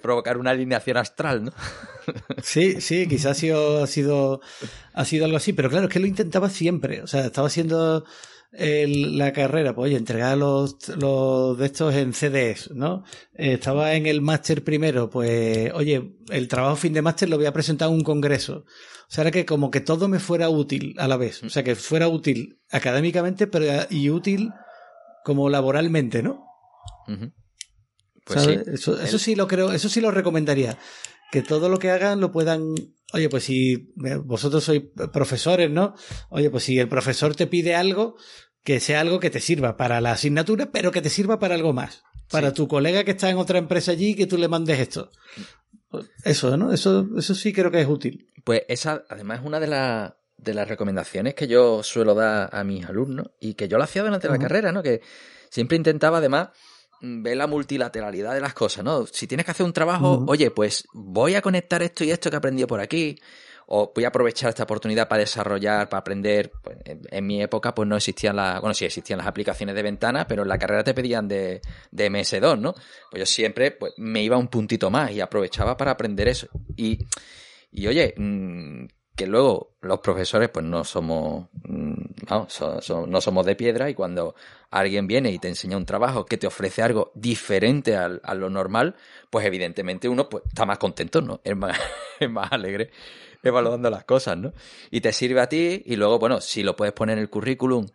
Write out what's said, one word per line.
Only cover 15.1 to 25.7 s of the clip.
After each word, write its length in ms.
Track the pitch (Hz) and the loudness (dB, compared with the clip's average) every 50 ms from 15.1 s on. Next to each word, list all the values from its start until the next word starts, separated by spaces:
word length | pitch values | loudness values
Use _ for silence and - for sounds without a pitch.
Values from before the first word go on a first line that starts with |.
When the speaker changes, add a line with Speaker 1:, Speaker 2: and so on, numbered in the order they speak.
Speaker 2:
pues 600 | - 127 120 117 117 117 113 113 113 110 113 117 - | 0 0 2 2 2 2 2 2 2 2 0 0 0
oye, 400 | 170 147 151 147 131 123 - - - - - | 0 0 2 2 0 0 -4 -12 -18 -12 -6
el 160 | - 139 127 120 | -4 -4 -2 0
trabajo 280 | - 123 127 139 151 | 0 0 2 2 0
fin 160 | 147 - 165 156 | 0 0 0 0
de 100 | 156 147 | 2 2
máster 260 | 165 160 - 196 175 | 0 0 0 0 0
lo 80 | 160 147 | 2 2
voy 80 | 151 | 2
a 80 | 147 143 | 2 0
presentar 340 | 156 147 156 160 143 165 160 | 0 -2 0 0 0 2 2
en 40 | 165 | 2
un 100 | 160 151 | 2 2
congreso. 640 | 151 151 147 143 143 143 127 - - 139 151 - | 2 0 2 2 2 2 0 0 -4 -8 -10 -12
O 480 | _ - - - - - - - _ - | _ -20 -20 -20 -20 -20 -20 -18 _ -2
sea, 100 | 160 156 | 0 0
era 80 | 160 | 2
que 140 | 165 185 170 | 2 2 0
como 260 | - 160 147 143 131 | 2 2 0 0 0
que 100 | 120 139 | 0 0
todo 260 | 131 - 160 165 190 196 | 0 0 0 2 2 2
me 120 | 190 175 | 2 0
fuera 280 | - - 175 165 170 165 | 0 0 0 2 2 2
útil 460 | 160 151 143 147 135 - - 147 - - | 2 2 2 0 -2 -4 -4 -6 -4 -2
a 80 | - 135 | 0 0
la 100 | 135 127 | 2 2
vez, 260 | 123 110 - - - | 0 -2 -4 -6 -10
o 60 | 110 | -4
sea, 140 | - 147 127 | -4 -2 0
que 120 | 123 120 | 0 0
fuera 320 | 110 - - 151 160 165 165 | -2 -2 0 2 2 4 2
útil 520 | 165 160 - 151 131 110 113 - - _ _ _ | 2 2 0 0 0 0 -2 -6 -12 _ _ _
académicamente, 760 | - - - 131 123 139 156 170 165 180 170 180 185 190 208 | -4 -2 0 0 2 2 0 2 0 0 0 0 0 0 0
pero, 200 | 202 - 165 156 143 143 143 - - | 0 2 2 2 2 2 0 -2 -2
y 200 | 190 151 143 143 | -2 0 2 2
útil 420 | 151 175 170 202 196 196 220 226 - - - - - - - - - - - - - - _ | 2 2 0 0 0 0 0 -4 -6 -10 -18 -20 -20 -20 -20 -20 -20 -20 -20 -20 -20 -8 _
como 240 | - 143 139 139 139 | 0 2 2 4 4
laboralmente, 760 | 143 139 135 135 | 4 4 4 2